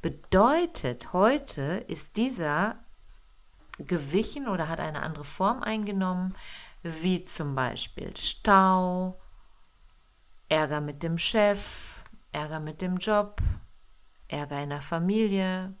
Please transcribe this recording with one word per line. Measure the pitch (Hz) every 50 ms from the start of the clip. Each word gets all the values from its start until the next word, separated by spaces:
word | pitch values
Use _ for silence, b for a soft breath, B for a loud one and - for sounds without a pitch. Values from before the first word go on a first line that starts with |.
Bedeutet, | - 165 135 - - - - 185 208 247 294 330 359 339 - - - 131 120 - - -
heute | - 180 196 226 277 294 - - - - 135 127 170 214 - -
ist | 175 - - - -
dieser | 208 233 262 254 185 165 151 147 156 185 214 240 - - - - - - - - - - - - - - - - - - - - -
gewichen | 147 135 180 165 143 139 151 202 220 - - 294 277 240
oder | 196 185 - 160
hat | 165 160
eine | - 156 151 151
andere | - 156 160 151 147
Form | - - - 185 202 247 262
eingenommen, | - 220 220 220 214 202 202 190 190 185 180 180 185 185 190 B B B B B B B B B
wie | - 170 160 160 165 185 185 170 180
zum | - - - 156 143 135
Beispiel | 135 131 120 - - - - - - - - -
Stau, | - - - - - - 220 202 190 190 190 185 185 185 180 180 180 185 185 185 - - - - - - - - - - _ _ _ - - - _ _ _ _ _ _ _ - - _ -
Ärger | 156 156 156 135 147 151
mit | 147 147 147 147
dem | 160 165 165 170
Chef, | - - - 220 208 208 202 202 - - - - - - - - - - - - - _
Ärger | - 147 151 151 156 156
mit | 151 151 151 -
dem | 185 180 185 185
Job, | - 214 214 208 208 208 - - - - - - - - - - - - - - - - _ _ - -
Ärger | - 147 147 143 143 143
in | 147 143
der | 143 147
Familie | 139 - 170 165 170 185 208 220 220 208 196 196 190 185 185 185 185 190 190 -